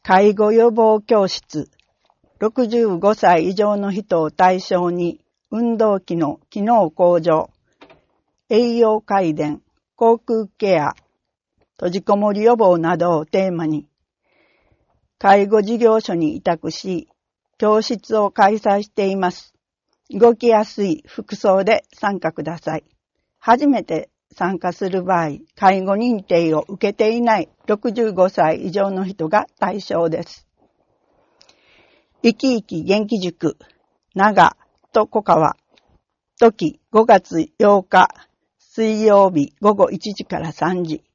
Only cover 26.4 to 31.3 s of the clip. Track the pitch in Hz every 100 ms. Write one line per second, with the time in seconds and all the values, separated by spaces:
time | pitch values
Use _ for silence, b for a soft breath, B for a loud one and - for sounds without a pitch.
26.4 | 165 156 - 196 202 202 220 233 240 214
27.4 | 160 _ - 214 240 220 226 185 185 -
28.4 | 160 160 190 175 196 190 190 196 160 208
29.4 | - _ 190 202 - 180 170 156 - -
30.4 | _ _ _ _ _ _ _ _ _